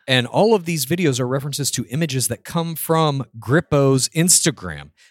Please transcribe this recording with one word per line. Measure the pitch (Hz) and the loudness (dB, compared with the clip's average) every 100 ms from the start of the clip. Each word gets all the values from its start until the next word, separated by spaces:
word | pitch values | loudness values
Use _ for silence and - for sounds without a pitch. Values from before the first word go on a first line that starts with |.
| - | 0
and | 127 120 | 0 2
all | 135 208 | 2 4
of | 220 165 | 2 0
these | 165 131 | -4 -2
videos | - 165 123 | 0 0 0
are | 123 | -2
references | 135 143 135 135 | -4 -4 -4 -4
to | - 117 | -4 -6
images | 127 165 131 120 | -4 -2 -2 -2
that | 117 | -6
come | - 170 165 156 | -6 -6 -4 -6
from | - 160 156 139 127 113 | 0 2 2 0 -6 -10
Grippo's | 110 151 - 143 139 135 - | 0 0 2 2 4 4 0
Instagram. | - 180 - 170 104 90 73 71 _ _ | 0 2 4 2 -2 -8 -12 -14 _ _